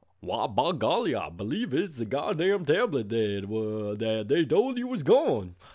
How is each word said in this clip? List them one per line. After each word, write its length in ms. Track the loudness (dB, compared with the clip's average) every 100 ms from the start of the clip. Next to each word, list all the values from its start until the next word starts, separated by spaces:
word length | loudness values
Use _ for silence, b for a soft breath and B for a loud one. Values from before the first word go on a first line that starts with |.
| _ _
"Why, 280 | -6 -4 0
by 260 | 0 0
golly, 420 | 2 2 2 0 -2
I 140 | -4
believe 440 | -6 -4 -2 -2
it's 220 | -2 -2 -4
the 80 |
goddamn 640 | -4 -2 -2 0 2 0 2
tablet 420 | 2 2 -2 -2
that, 380 | 0 0 -2 -2
uh, 500 | -4 -2 -4 -4 -2
that 320 | -2 -2 2
they 160 | 2
told 340 | 4 4 2 -2
you 100 | -4
was 140 | -4
gone." 540 | 4 4 6 0 -4 -12 B